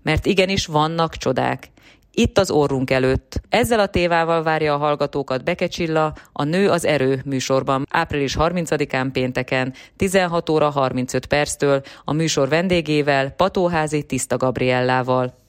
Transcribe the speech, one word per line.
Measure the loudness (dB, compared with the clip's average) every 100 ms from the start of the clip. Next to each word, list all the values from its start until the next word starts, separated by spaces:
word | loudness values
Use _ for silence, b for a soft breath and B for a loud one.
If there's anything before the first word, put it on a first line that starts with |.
Mert | 0 0 2
igenis | 2 2 0 0
vannak | 0 0 0 -4 -2
csodák. | -2 0 -2 -4 -10 b b b _ -2
Itt | 2 2
az | 2
orrunk | 2 2 0 0
előtt. | 2 2 0 _ -10 -2
Ezzel | 0 2 2
a | 2
tévával | 0 2 2 2 0
várja | 0 0 0
a | 0
hallgatókat | 0 0 -2 -2 -4 -4
Beke | -2 -2 -4
Csilla, | -4 -2 0 0 -4 B
a | -4
Nő | -2 2 2
az | 2 2
Erő | 2 2 0 -2
műsorban | -4 0 0 2 -2 0
április | -2 -2 -2 -2 0
harmincadikán | 0 0 -2 -2 -2 -2 -2
pénteken, | -2 -2 -4 -2 -2 -2 B B _
tizenhat | 0 2 2 -2 0
óra | 2 2
harmincöt | 2 0 -2 -2 -4 0
perctől | 0 0 0 0 0 -2 B
a | -4
műsor | -2 0 0 2
vendégével, | 2 2 0 2 0 2 0 -2
Patóházi | 0 0 2 0 0 0 -2
Tiszta | -2 -6 -2 0
Gabriellával. | 0 0 0 2 2 0 2 0 0 -6